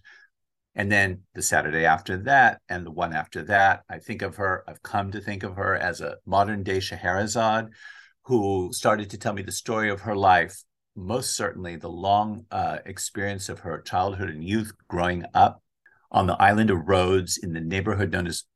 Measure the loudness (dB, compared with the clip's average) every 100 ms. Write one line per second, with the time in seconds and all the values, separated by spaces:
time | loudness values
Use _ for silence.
0 | -20 -20 _ _ _ _ _ -4 2 4
1 | 2 0 -12 -6 0 0 2 2 4 2
2 | 0 -6 2 6 6 4 -6 -10 -8 -6
3 | -4 -4 -8 -8 0 4 4 2 -4 -16
4 | -12 -8 -8 -4 -2 -2 -6 -18 -6 -4
5 | -4 -6 -8 -8 -8 -4 -2 0 -2 -4
6 | -8 -10 -2 2 2 0 -2 -2 -4 -6
7 | -2 0 0 0 2 2 -2 -10 -20 -20
8 | -20 _ 0 0 2 0 -2 -2 0 0
9 | -2 -6 -6 -6 -6 -8 -4 -2 0 -2
10 | -4 2 6 6 4 -6 -20 _ _ -14
11 | -6 -4 -4 -4 -4 -6 -10 -10 -10 -4
12 | 2 2 2 -4 -8 -4 -4 -4 -10 -10
13 | -8 -4 -4 -4 -8 -10 -8 -8 -4 0
14 | 0 -2 -6 -6 -2 -2 -2 -10 -8 -2
15 | 0 -2 0 4 4 4 _ _ _ _
16 | _ 2 2 4 6 6 4 4 2 4
17 | 4 2 2 -4 -4 -6 -2 -2 0 0
18 | 0 0 -4 -6 -10